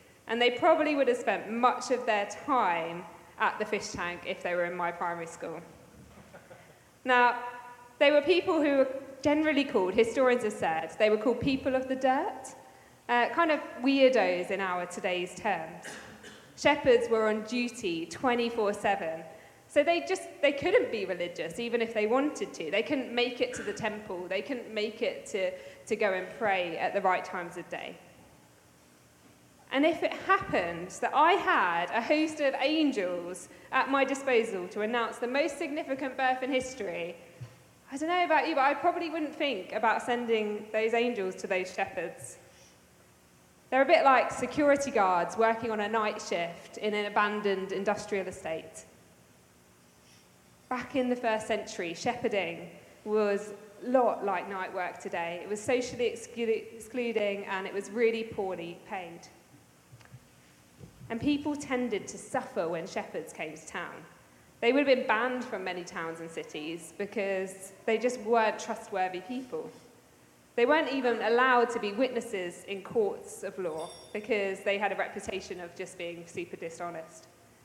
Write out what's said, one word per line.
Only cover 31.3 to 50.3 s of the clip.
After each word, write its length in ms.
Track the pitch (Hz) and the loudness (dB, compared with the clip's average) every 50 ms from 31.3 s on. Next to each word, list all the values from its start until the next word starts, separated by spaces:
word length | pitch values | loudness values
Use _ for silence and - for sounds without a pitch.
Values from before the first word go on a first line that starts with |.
| 392 | 6
had 580 | 349 320 370 339 269 196 180 170 170 180 - - | 4 4 2 2 4 4 2 2 0 0 -2 -2
a 100 | 226 233 | -2 2
host 380 | 247 302 302 311 320 311 311 | 2 2 2 2 0 -2 0
of 120 | 294 269 262 - | 0 0 0 2
angels 880 | 269 294 311 320 311 277 240 202 185 180 175 175 170 175 180 - - - - - - - | 0 2 2 2 2 2 2 0 -2 -2 -2 -4 -6 -8 -10 -12 -14 -16 -20 -20 -8 -2
at 180 | - 254 - 254 | 0 0 2 2
my 160 | 277 277 269 | 2 2 2
disposal 640 | 262 269 269 - 269 247 226 233 190 196 185 180 180 | 2 0 -2 0 2 4 4 4 2 -2 -6 -6 -6
to 120 | - 202 | -4 -4
announce 380 | 214 214 247 240 226 220 214 - | -2 0 0 0 -2 -2 -4 -4
the 100 | 240 233 | -4 -2
most 280 | 254 277 311 339 - | 0 0 0 0 -2
significant 600 | - 349 277 294 320 320 269 269 269 269 262 254 | -4 -6 -4 -4 -4 -4 -4 -4 -4 -4 -4 -2
birth 260 | - 262 254 254 254 262 | 0 0 2 2 0 0
in 80 | 254 | -2
history, 640 | 285 254 254 - - - 202 180 165 170 170 175 - - - - - - 123 - - - - - - _ - - 262 | 0 -2 -2 -4 -6 -8 -6 -6 -6 -6 -6 -8 -10 -12 -16 -20 -18 -18 -18 -18 -18 -20 -20 -20 -20 _ -16 -10 -8
I 40 | |
don't 120 | 277 311 320 | -4 -2 0
know 160 | 359 359 349 | 2 2 4
about 240 | 330 311 285 262 311 | 4 4 4 2 2
you, 80 | 320 | 2
but 80 | 269 262 | 4 4
I 100 | 285 285 | 4 2
probably 340 | 285 320 349 330 349 339 320 | 2 2 0 0 0 -2 -4
wouldn't 280 | 294 339 302 277 - | -4 -4 -4 -4 -4
think 360 | - 302 285 240 190 180 - - | -2 -2 -2 -2 -2 -4 -6 -4
about 300 | 220 220 220 - - - | 0 2 2 2 2 0
sending 640 | 269 240 240 240 226 226 220 214 208 208 208 214 - - | 0 0 0 0 2 2 2 0 0 -4 -6 -6 -4 -2
those 220 | 220 220 226 233 | 0 0 2 2
angels 420 | 233 240 247 240 196 190 185 185 | 2 2 2 0 -2 -2 -4 -4
to 100 | - - | -6 -4
those 260 | 202 190 185 185 185 - | -2 -2 -2 -2 -2 -4
shepherds. 680 | - 190 - - 185 165 180 - - - - - - - - - - - - - - _ - _ - - - - _ _ _ _ - - _ _ _ _ - | -4 -4 -4 -4 -6 -8 -8 -8 -10 -14 -16 -18 -18 -20 -20 -20 -20 -20 -20 -20 -20 _ -20 _ -20 -20 -20 -20 _ _ _ _ -20 -20 _ _ _ _ 2
They're 120 | 254 262 269 | 4 4 6
a 40 | |
bit 160 | 277 339 - - | 8 8 8 8
like 280 | 277 262 240 - - - | 8 8 8 6 4 0
security 580 | - - - - 302 294 - 277 277 277 269 | -4 -4 -2 0 4 6 6 6 6 4 2
guards 460 | 220 220 196 185 180 175 170 170 - | 2 4 4 6 4 4 2 0 2
working 340 | 214 226 226 226 226 247 233 | 4 4 4 4 2 -2 -4
on 80 | 220 208 | -2 -2
a 100 | 202 208 | -2 0
night 320 | 226 226 214 214 208 220 | 0 0 0 0 -2 -4
shift 580 | - - 208 175 170 170 170 - - - - - | -4 -2 -2 -2 -2 -2 -6 -10 -16 -16 -10 -6
in 140 | - 214 208 | -2 -2 0
an 140 | 208 208 | 0 0
abandoned 640 | 208 202 220 208 202 214 208 196 202 196 190 190 190 | 0 2 2 2 2 2 0 0 0 0 0 -2 -4
industrial 560 | 190 190 196 208 202 - - - 214 190 180 | -4 -2 0 0 0 0 -2 -4 -2 -2 -2
estate. 580 | 185 185 - - 160 160 - - - - - - - - - - - - - - _ _ _ _ _ _ _ _ _ _ _ _ _ _ _ _ - - - - _ | -4 -8 -8 -8 -6 -6 -8 -8 -12 -16 -18 -20 -20 -20 -20 -20 -20 -20 -20 -20 _ _ _ _ _ _ _ _ _ _ _ _ _ _ _ _ -20 -20 -20 -20 _